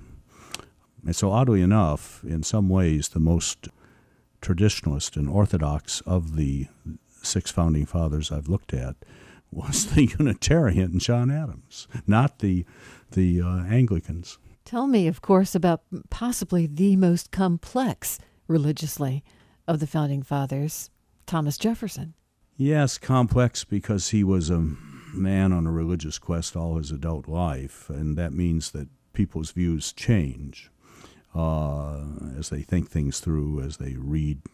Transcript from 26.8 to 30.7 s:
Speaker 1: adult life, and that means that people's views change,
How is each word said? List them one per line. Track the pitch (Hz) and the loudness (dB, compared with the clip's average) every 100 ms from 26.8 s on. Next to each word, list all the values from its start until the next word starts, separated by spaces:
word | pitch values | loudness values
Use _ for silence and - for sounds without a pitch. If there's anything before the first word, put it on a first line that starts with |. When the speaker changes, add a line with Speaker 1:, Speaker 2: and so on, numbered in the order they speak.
| 73 | -4
Speaker 1:
adult | 76 82 78 69 | -4 -4 -4 -4
life, | 82 85 65 67 - - | -2 -2 -4 -8 -12 -12
and | 73 78 76 | -6 -4 -2
that | 85 | -2
means | 71 87 80 - | 0 0 0 -2
that | 73 67 _ _ | -10 -12 _ _
people's | - 92 80 80 | -2 -2 -2 -6
views | 87 87 80 - | -2 0 0 -4
change, | - - 107 71 62 69 - - | -4 2 2 2 -4 -14 -16 -20